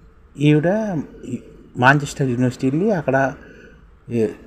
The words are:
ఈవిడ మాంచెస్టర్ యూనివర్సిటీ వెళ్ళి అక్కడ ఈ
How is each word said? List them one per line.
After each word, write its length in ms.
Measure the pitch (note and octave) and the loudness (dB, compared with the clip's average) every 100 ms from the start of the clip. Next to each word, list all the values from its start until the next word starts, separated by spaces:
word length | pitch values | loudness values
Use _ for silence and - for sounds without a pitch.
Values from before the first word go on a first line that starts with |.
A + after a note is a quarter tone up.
| - - - - | -20 -20 -20 -2
ఈవిడ 300 | D3 D3+ E3 G#3+ G#3+ E3 - - - A#2+ - - - - | 2 2 2 -2 -2 -6 -8 -14 -12 -12 -14 -20 -14 2
మాంచెస్టర్ 500 | B2 D3 C#3+ - C3+ | 4 4 0 -4 -2
యూనివర్సిటీ 420 | A#2+ B2+ - C3 | 0 0 0 -2
వెళ్ళి 200 | D3+ G#3+ | 0 0
అక్కడ 440 | F#3 C#3 C3+ C3+ - - - - - - - - | 0 0 0 0 -4 -20 -20 -20 -20 -20 -20 -8
ఈ 160 | A#2 G#2+ - | -2 -2 -4